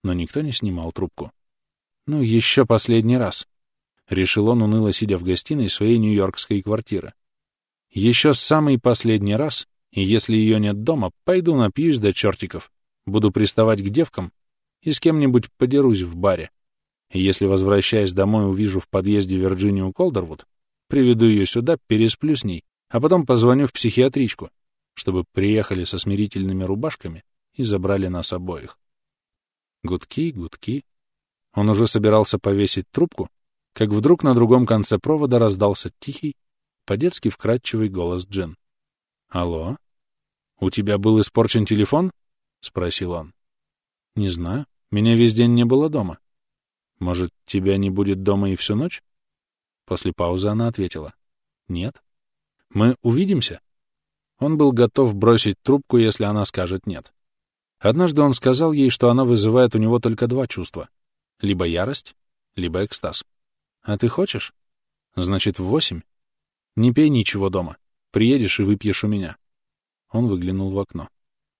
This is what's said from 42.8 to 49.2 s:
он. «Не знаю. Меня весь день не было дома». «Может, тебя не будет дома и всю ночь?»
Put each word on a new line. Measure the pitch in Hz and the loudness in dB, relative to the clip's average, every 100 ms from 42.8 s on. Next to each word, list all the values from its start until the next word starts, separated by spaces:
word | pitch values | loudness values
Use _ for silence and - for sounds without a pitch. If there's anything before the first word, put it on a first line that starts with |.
| 87 - 90 | -4 -4 -6
он. | 85 78 _ _ _ _ _ _ _ _ - | -8 -10 _ _ _ _ _ _ _ _ -6
«Не | 98 | -4
знаю. | 87 85 117 147 _ - | -4 -6 -8 -10 _ -6
Меня | 104 110 113 | 0 4 6
весь | 117 | 4
день | 110 120 120 | 4 2 4
не | 117 | 4
было | 131 156 | 2 2
дома». | 147 95 80 _ _ _ _ _ _ _ - | -2 -6 -10 _ _ _ _ _ _ _ -8
«Может, | 90 87 90 _ - | -4 -2 -4 _ -6
тебя | 98 95 98 | -2 0 0
не | 98 | 0
будет | 95 98 95 | -2 -2 -2
дома | 95 98 101 | 0 0 0
и | 92 | -2
всю | - 107 | -2 -2
ночь?» | 175 - _ _ | -4 -8 _ _